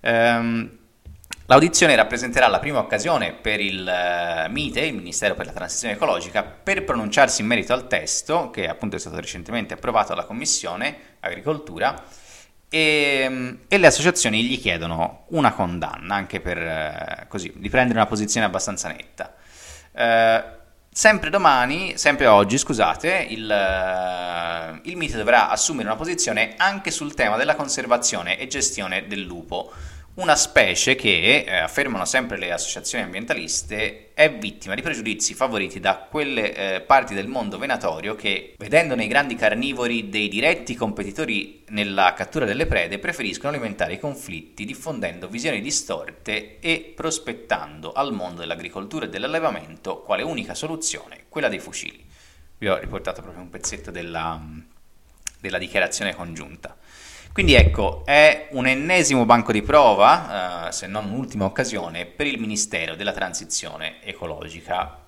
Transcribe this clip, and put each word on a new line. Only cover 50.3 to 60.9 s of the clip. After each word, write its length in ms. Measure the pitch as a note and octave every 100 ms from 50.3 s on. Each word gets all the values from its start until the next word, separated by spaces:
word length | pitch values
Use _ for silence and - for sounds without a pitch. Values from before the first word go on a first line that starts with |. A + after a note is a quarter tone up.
| A#2 G2+
soluzione 720 | - D#3 D#3+ - D3 - - _
quella 200 | D#3 C3
dei 100 | F#2+
fucili. 440 | - - - - - - - - - -
Vi 100 | G#2
ho 120 | F#2+
riportato 420 | F#2 F#2+ - F#2
proprio 220 | F#2 F2
un 80 | F2+
pezzetto 400 | F#2 - G2 -
della, 500 | F2 E2+ E2 E2 D#2+ D#2 D#2 - - - - _ _ - -
della 200 | F#2+ F#2
dichiarazione 560 | F2+ - F3 - G2+
congiunta. 600 | F2 E2+ D#2+ C#2+ - - - - - - - - -
Quindi 160 | F3+
ecco, 500 | B2+ - - G2 - -
è 420 | C#3+ D3+ - -
un 140 | C3+ C3
ennesimo 600 | C3 D#3 F#3 D#3+ C3+ A2+
banco 260 | A#2+ G#2+
di 80 | G#2+
prova, 1080 | G2+ D3 C3 G2 A2 F3 D#3 G2+ F2+ F2 E2+
eh, 40 |
se 140 | -
non 180 | F#2